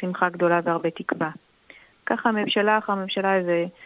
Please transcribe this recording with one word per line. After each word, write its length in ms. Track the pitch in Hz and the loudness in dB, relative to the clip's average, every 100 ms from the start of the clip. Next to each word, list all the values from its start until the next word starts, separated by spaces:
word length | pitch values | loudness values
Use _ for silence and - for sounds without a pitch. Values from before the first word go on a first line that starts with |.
שמחה 280 | 185 180 180 | -6 0 -2
גדולה 320 | 170 175 170 | 2 2 2
והרבה 260 | 175 170 165 | 2 0 -2
תקווה. 400 | - - - 160 - _ _ _ - _ _ - | -4 -4 -4 -4 -8 _ _ _ -20 _ _ -4
ככה 220 | 233 240 | 0 0
הממשלה 500 | 214 208 214 208 214 | 0 0 2 2 2
אחר 160 | 214 | 0
ממשלה 480 | 196 190 196 196 190 | -4 -4 -2 0 2
זה, 220 | 175 170 175 - | 2 0 0 -6